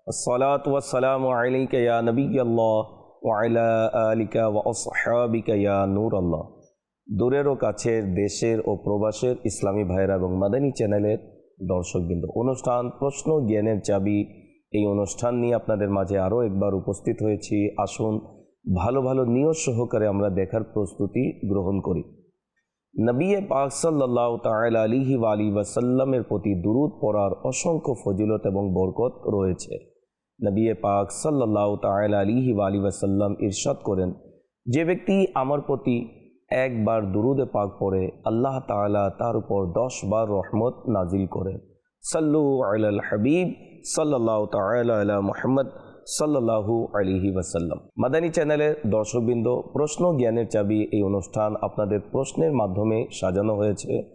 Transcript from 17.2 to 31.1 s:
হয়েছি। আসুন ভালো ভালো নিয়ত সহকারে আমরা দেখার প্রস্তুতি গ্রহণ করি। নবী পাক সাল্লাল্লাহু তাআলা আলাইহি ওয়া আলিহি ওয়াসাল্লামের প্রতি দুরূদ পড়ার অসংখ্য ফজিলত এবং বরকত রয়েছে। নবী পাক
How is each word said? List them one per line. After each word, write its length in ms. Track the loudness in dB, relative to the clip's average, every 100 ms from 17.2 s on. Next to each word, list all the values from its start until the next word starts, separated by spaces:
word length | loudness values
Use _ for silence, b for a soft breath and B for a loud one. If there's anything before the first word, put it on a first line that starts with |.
হয়েছি। 340 | 0 -2 -2 -2 0 -2
আসুন 360 | -4 -2 -2 -2 -6 -18 -20 _ -4 -2
ভালো 220 | 0 0
ভালো 240 | 0 0 2
নিয়ত 320 | 2 2 0 -2
সহকারে 400 | -2 0 0 0
আমরা 220 | 2 0
দেখার 340 | 0 0 -2
প্রস্তুতি 600 | -2 -4 -4 -4 -4 -2 -2 -2 -2
গ্রহণ 260 | 0 0 0
করি। 220 | 0 -2 -4 -14 _ _ _ _ _ _ _ -2
নবী 360 | 0 2 2 0 0
পাক 220 | 0 0
সাল্লাল্লাহু 680 | 0 0 2 2 2 2 0
তাআলা 440 | 0 2 2 2
আলাইহি 340 | 2 2 2 2
ওয়া 160 | 2
আলিহি 200 | 2 2
ওয়াসাল্লামের 720 | 0 -2 -2 0 2 2 0
প্রতি 380 | 0 -2 0 0
দুরূদ 300 | 2 2 0 0
পড়ার 300 | 0 2 0
অসংখ্য 600 | -2 -4 -2 -2 -2 -2 -4 -2
ফজিলত 400 | 0 0 0 0
এবং 280 | 0 0
বরকত 480 | 0 0 0 -2 -2 -4
রয়েছে। 500 | 0 0 -2 -6 -12 -14 _ _ _ _ -6 -2
নবী 240 | 2 2
পাক 380 | 0 0 0 0